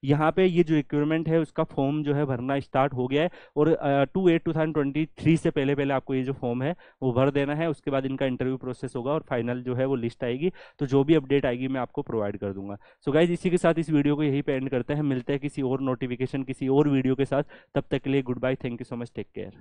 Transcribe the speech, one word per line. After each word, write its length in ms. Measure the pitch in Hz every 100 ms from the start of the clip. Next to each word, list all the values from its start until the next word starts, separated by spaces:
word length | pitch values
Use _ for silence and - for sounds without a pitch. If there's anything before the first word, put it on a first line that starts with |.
यहाँ 280 | 135 147 156
पे 120 | 165
ये 200 | 190 170
जो 100 | 165
रिक्रूटमेंट 540 | 156 143 147 151 160 165
है, 120 | 165
उसका 240 | 156 -
फॉर्म 380 | 160 - 135 151
जो 120 | 147
है, 100 | 143
भरना 360 | 147 127 127 139
स्टार्ट 340 | 131 139 139
हो 120 | 127 127
गया 160 | 143
है, 80 | 170 - - -
और, 120 | 151
अ, 360 | 165 143 139
टू 240 | 139 190 185
एट 160 | 165
टू 80 | -
थाउजेंड 220 | 160 156
ट्वेंटी 320 | 151 139 143 156
थ्री 300 | - - 165
से 140 | 170
पहले 240 | 156 139
पहले 200 | 139 139
आपको 200 | 135 -
ये 80 | 131
जो 100 | 131
फॉर्म 300 | 135 123 120
है, 140 | 135 180 - _
वो 100 | 131
भर 180 | 120 135
देना 240 | 143 139
है। 160 | 147 165
उसके 200 | 147 -
बाद 160 | 135 135
इनका 200 | 131 139
इंटरव्यू 300 | 127 127 131
प्रोसेस 400 | 127 131 131 127
होगा 160 | 120
और 120 | 156 -
फाइनल 320 | 127 117 123
जो 120 | 127
है, 120 | 123 131
वो 100 | 143
लिस्ट 280 | 170 -
आएगी। 280 | 123 123 170 - - _
तो 80 | 139
जो 180 | 139
भी 100 | 143
अपडेट 320 | 165 135 143 139
आएगी, 220 | 123 131
मैं 120 | 131
आपको 220 | 120 -
प्रोवाइड 340 | - 113 104 101
कर 160 | 101
दूंगा। 240 | 98 98 101 - _ -
So 80 |
गाइज, 160 | 143 175
इसी 200 | 175 190
के 60 | 175
साथ 180 | 165 165
इस 120 | 156
वीडियो 260 | 151 143 147
को 60 |
यहीं 200 | 151 139
पे 100 | 143
एंड 160 | 135 131
करते 260 | 131 120
हैं। 80 | 147
मिलते 300 | 151 131 120
हैं 80 | 139
किसी 220 | 139 -
और 180 | 131 131
नोटिफिकेशन, 640 | 135 127 127 120 127 139
किसी 260 | 131 135 131
और 200 | 135 147
वीडियो 260 | 135 131
के 100 | 131
साथ। 180 | 139 139 139 - _
तब 100 | - -
तक 120 | 139
के 80 | -
लिए 120 | 139
गुड 160 | 127 123
बाय, 160 | 127
thank 220 | 131 135 117
you 120 | 120
so 60 |
much, 140 | 120 120
take 300 | - 104 -
care। 140 | 98 139